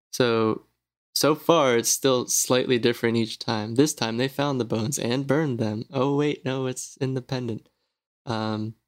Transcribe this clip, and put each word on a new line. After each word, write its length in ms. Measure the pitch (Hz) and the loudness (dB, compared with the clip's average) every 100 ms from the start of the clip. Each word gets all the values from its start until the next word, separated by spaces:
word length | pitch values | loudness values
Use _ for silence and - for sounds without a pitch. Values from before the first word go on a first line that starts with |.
| _ | _
So, 500 | - 120 113 110 - - _ _ _ _ | 0 2 2 2 -2 -8 _ _ _ _
so 200 | - 143 | 0 2
far, 420 | 151 - 165 131 117 | 2 4 4 6 4
it's 140 | 113 | 2
still 360 | - 135 127 - | 2 2 2 0
slightly 520 | - - 127 131 123 | -2 2 2 2 2
different 380 | 117 117 117 117 | 2 2 0 0
each 200 | 113 - | -2 -4
time. 360 | - 110 107 | -4 -4 0
This 200 | 117 156 | 2 2
time, 220 | - 113 113 | 0 -2 -2
they 120 | 135 | -2
found 300 | 143 143 135 | -2 -2 -2
the 40 | |
bones 340 | 117 110 110 - | -2 -2 -2 -4
and 280 | 117 131 139 | -2 -2 0
burned 320 | 143 156 117 | 0 0 -2
them. 260 | 110 107 - | -2 -4 -6
Oh, 240 | 135 135 143 | -2 0 0
wait, 280 | 147 143 | 0 -2
no, 220 | 127 131 131 | -4 -4 -4
it's 300 | 127 - - | -6 -12 -6
independent. 680 | 131 131 - 127 120 107 - _ _ _ _ _ - | -6 -4 -6 -6 -4 -8 -12 _ _ _ _ _ -8
Um, 480 | 110 110 107 107 - | -4 -4 -4 -6 -10